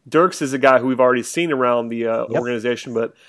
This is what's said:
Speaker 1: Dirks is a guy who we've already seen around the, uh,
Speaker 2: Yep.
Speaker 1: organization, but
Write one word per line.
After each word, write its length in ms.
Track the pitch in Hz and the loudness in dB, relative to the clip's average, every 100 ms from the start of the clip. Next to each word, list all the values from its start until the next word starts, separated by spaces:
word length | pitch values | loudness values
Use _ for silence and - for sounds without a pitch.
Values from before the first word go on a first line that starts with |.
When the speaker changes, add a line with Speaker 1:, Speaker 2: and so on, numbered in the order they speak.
| 120 | -2
Speaker 1:
Dirks 320 | 156 180 - | 2 2 0
is 120 | 139 | -6
a 60 | 135 | 2
guy 200 | 135 127 | 4 6
who 80 | 131 | 4
we've 140 | 123 | 2
already 240 | 127 123 | 2 2
seen 260 | 113 170 170 | -2 -4 -4
around 380 | 135 123 120 117 | 0 0 0 -2
the, 180 | 117 113 | -4 -4
uh, 200 | 113 - | -4 -2
Speaker 2:
Yep. 80 | 151 | -4
Speaker 1:
organization, 560 | 120 120 120 117 135 | -4 -4 -4 -4 -6
but 200 | 113 113 _ | -6 -6 _